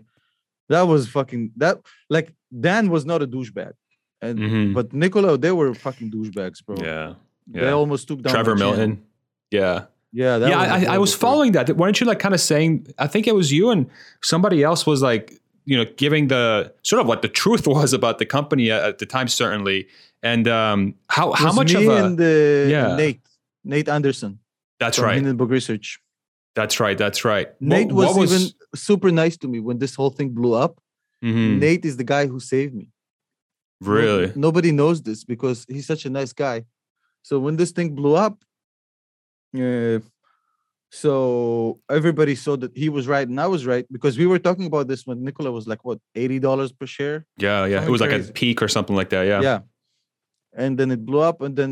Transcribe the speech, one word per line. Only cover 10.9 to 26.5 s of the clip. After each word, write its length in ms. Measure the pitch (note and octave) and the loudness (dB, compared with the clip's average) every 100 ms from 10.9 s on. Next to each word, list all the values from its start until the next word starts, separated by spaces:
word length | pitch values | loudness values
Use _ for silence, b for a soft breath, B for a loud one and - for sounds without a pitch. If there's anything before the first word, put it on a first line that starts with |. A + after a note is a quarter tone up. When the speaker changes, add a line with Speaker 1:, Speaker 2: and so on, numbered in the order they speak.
| F#3+ | 2
Speaker 2:
was 100 | G3 | 2
Speaker 1:
story. 60 | - A#3+ | 0 2
Speaker 2:
following 220 | D4 C4 | 4 4
that. 240 | E3 C3 C3+ | 2 2 2
Weren't 220 | F#3 G#3 | 2 2
you, 60 | A#3+ | 2
like, 120 | F#3+ | 0
kinda 180 | G3 F#3 | 0 0
saying, 500 | - D3 E3 D#3+ - - | 2 2 2 0 -4 -6
I 100 | C#3+ | -2
think 200 | G#3+ A3 | 0 2
it 80 | G#3+ | 2
was 160 | D3+ | 2
you 180 | D3 A3+ | 4 4
and 160 | G#3 C3 B B B | 2 0 B B B
somebody 400 | - E3 G3+ E3+ | -2 2 2 4
else 220 | D3 E3+ - | 4 2 2
was, 140 | C#3+ | 2
like, 220 | C3 A2+ - - _ _ - | 2 0 -4 -20 _ _ -2
you 120 | C3 | 0
know, 80 | A2 - | 0 -2
giving 320 | D3 D3+ C#3+ | 0 2 2
the, 440 | B2+ A#2 G#2 - - | 2 2 0 -2 -8
sort 180 | - A#3 | -2 0
of 60 | A#2 | 2
what 140 | A2+ | 0
the 80 | - | -2
truth 380 | - G3 A3+ D3+ | 0 2 2 2
<laughs> 100 | C#3+ | 2
was 160 | C3+ | 2
about 240 | B2 A#2+ A2+ | 2 0 0
the 80 | A2 | -2
company 460 | C3+ D3 C#3 A2+ | -2 0 0 2
at, 100 | G#2+ | 0
at 140 | G#2+ - | -2 -4
the 80 | G#2+ | -6
time, 220 | C3 B2+ | -4 -4
certainly. 600 | - A#2 G#2 G2 F#2+ F#2 b b b | -2 -2 -2 -2 -2 -6 b b b
And, 240 | A#2 A#2 A#2 | -2 0 2
um, 480 | A2+ A2 G2+ G2 - - | 2 2 0 -2 -6 -4
how, 220 | - E3 | 0 0
Speaker 1:
It 40 | - | 2
Speaker 2:
how 60 | D#3 | 2
Speaker 1:
was 80 | G#3+ | 4
Speaker 2:
much 180 | E3 F#3+ | 2 4
Speaker 1:
me 100 | A3 | 4
Speaker 2:
of 80 | |
a 120 | G#3+ F#3+ | 4 2
Speaker 1:
and, 140 | E3+ | 2
uh, 40 | E3 D#3 D3 C#3+ C#3 D3+ | 4 4 4 4 2 2
Speaker 2:
Yeah. 200 | A2+ F2+ | 2 0
Speaker 1:
Nate, 260 | D3+ B2 _ _ _ _ | 0 -2 _ _ _ _
Nate 240 | - D3 D3+ | -4 -4 -2
Anderson 520 | D3 C#3+ C3 G#2 G2+ _ _ _ - | 0 0 -2 -8 -12 _ _ _ -4
Speaker 2:
That's 180 | A#2 - | -2 0
Speaker 1:
from 80 | A2+ | 0
Speaker 2:
right. 100 | A#2 | 2
Speaker 1:
Hindenburg 360 | C#3 B2 B2 | 0 0 0
Research. 480 | C3 A#2+ G#2+ - - _ _ _ _ _ | 0 -2 -8 -8 -18 _ _ _ _ _